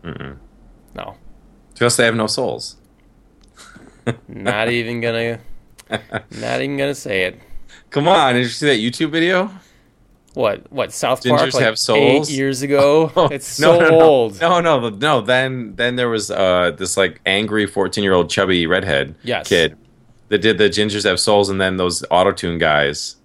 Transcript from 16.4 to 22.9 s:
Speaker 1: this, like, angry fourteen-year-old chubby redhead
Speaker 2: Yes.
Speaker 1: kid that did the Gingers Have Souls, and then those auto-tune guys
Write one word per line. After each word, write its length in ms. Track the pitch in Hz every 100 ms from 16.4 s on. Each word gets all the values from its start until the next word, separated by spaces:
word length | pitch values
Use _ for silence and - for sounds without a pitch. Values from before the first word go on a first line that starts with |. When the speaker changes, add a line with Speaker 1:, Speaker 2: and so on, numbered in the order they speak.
| 95 90 87 78
Speaker 1:
this, 220 | 92 -
like, 240 | 95 - -
angry 400 | 98 107 107 101
fourteen-year-old 640 | - 92 107 101 90 80
chubby 340 | - 95 92 82
redhead 500 | 92 98 69 69 80
Speaker 2:
Yes. 240 | - 110 73
Speaker 1:
kid 300 | 92 78 - _ _ _ _ _
that 100 | 104
did 180 | 107 95
the 120 | 104
Gingers 340 | 92 104 101 101
Have 140 | 92
Souls, 300 | - 104 98
and 120 | 95
then 160 | 95 92
those 260 | 90 82 -
auto-tune 480 | 87 95 92 90 85
guys 600 | 80 76 73